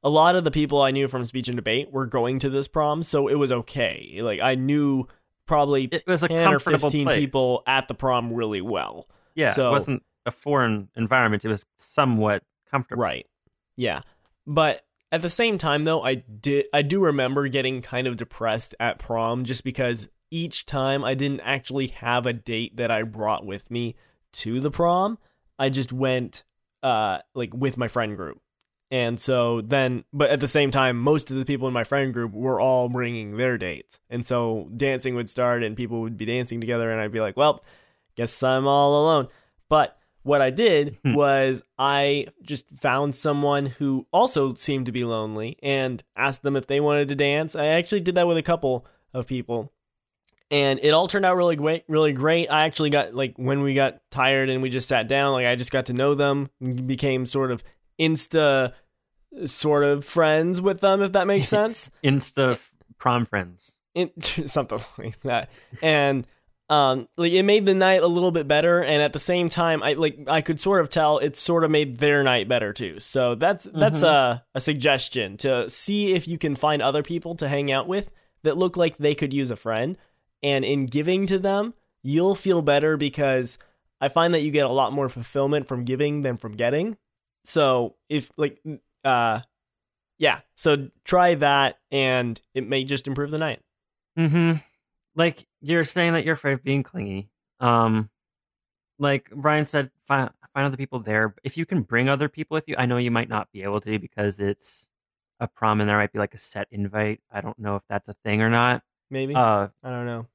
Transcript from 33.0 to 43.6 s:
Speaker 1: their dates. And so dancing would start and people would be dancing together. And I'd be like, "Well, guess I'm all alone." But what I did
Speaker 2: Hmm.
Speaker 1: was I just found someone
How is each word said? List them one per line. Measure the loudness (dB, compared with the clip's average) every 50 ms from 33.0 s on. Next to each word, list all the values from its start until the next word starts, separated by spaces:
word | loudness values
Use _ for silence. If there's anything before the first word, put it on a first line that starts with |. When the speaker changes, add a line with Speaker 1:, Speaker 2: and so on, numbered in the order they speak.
| -4 -4 -6 -8 -8 -8 -4
Speaker 1:
their | -2 -2 0 0
dates. | -2 -4 -6 -8 -8 -12 _ -20 _ _ _
And | -8 -8 -6
so | -2 -2 -2 0 -2 -2 -4 -6 -10 -6
dancing | -4 -2 -2 -2 -2 -4 -4 -4
would | -4 -6 -8
start | -4 -2 0 0 0 0 -2
and | -4 -4
people | -6 -6 -6 -4 -6
would | -6 -6 -6
be | -8 -6
dancing | -4 -4 -4 -4 -6 -8 -8
together. | -4 -4 -2 -2 -2 -2
And | -2 -2
I'd | -4 -4
be | -2 -2
like, | -4 -4 0
"Well, | 2 2 2 2 0 _ -20 -20 _ _ _ _ _ _ _ _
guess | -6 -6 -6 -4 -2 0
I'm | 0 2 2 2
all | 2 4 4 4 4 4 4 4
alone." | 4 2 2 0 -4 _ _ _ _ _ _ _ _
But | 2 2 2 2 _ _ _ _ _ _
what | -2 2 2 4
I | 4 2
did | 2 2 2 4 4 4 2 0 -6 -4 _
Speaker 2:
Hmm. | 0 2
Speaker 1:
was | 4 4 4 4 4 2 2 0 -2 _ _ _ -2
I | 0 2 2 2 2 2 0 0 -2 -8 _ _ -12
just | -10 -10 -10 -10 _ -18
found | -4 -2 0 0 2 0 -2 -4
someone | -2 -2 -2 0 0 0 0 0 0